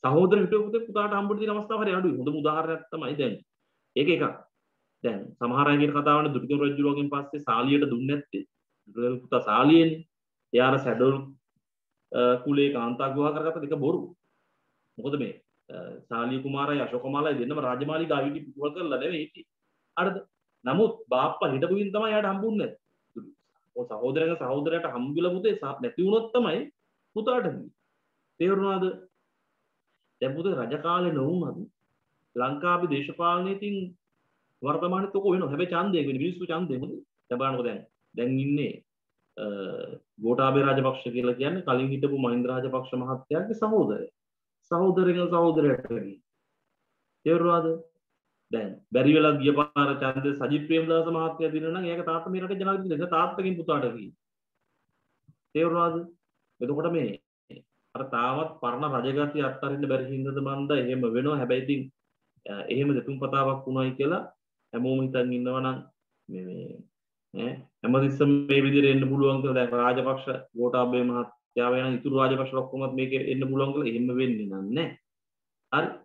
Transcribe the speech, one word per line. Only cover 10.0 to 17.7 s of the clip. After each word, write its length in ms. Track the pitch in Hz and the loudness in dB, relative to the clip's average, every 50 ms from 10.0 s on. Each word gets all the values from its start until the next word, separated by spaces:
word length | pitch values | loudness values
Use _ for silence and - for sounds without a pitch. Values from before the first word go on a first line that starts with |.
| - _ _ _ _ _ _ _ _ _ - | -10 _ _ _ _ _ _ _ _ _ 4
එයා 160 | 120 127 131 | 4 6 6
අර 100 | 131 135 | 4 2
සැඩොල්, 360 | - 127 113 117 123 135 139 135 139 - - _ _ _ _ _ _ _ _ _ _ _ _ _ _ _ - | 0 -2 2 4 4 4 4 2 -4 -10 -16 _ _ _ _ _ _ _ _ _ _ _ _ _ _ _ 0
අ, 80 | - 123 123 123 123 | 2 4 4 4 4
කුලේ 300 | 127 139 143 143 143 139 143 | 2 0 4 4 4 4 2
කාන්තාවක් 420 | 123 117 120 123 127 135 135 131 | 0 -2 -4 -2 -2 -2 -2 0
විවාහ 200 | 143 143 151 147 | 0 0 0 0
කරගත්තත් 300 | 156 156 160 160 165 147 | -2 -4 -4 -4 -4 -4
ඒක 140 | 143 156 151 | -4 -4 0
බොරු. 220 | 135 143 180 - - - - _ _ _ _ _ _ _ _ _ _ _ _ _ _ _ _ - | 0 0 0 0 -4 -8 -14 _ _ _ _ _ _ _ _ _ _ _ _ _ _ _ _ -10
මොකද 160 | 110 143 139 | -8 -6 -4
මේ, 160 | 147 123 101 - - _ _ _ _ _ _ | -4 -4 -6 -8 -14 _ _ _ _ _ _
අ, 80 | - - - - - 123 | -16 -14 -14 -14 -16 -18
සාලිය 400 | - _ 120 117 120 123 131 135 | -14 _ -6 -4 -4 -2 -4 -4
කුමාරයි 400 | 131 139 139 139 139 143 147 143 | -4 -6 -4 -4 -2 -2 0 -2
අශෝක 260 | 123 - - 123 127 | -2 -2 -4 -6 -4
මාලයි 300 | 131 143 143 151 156 143 | -2 -2 0 0 0 0
දෙන්නම 240 | 127 120 123 151 151 | -2 -2 -4 -4 -4
රාජමාලිගාව 640 | 135 123 | -2 -2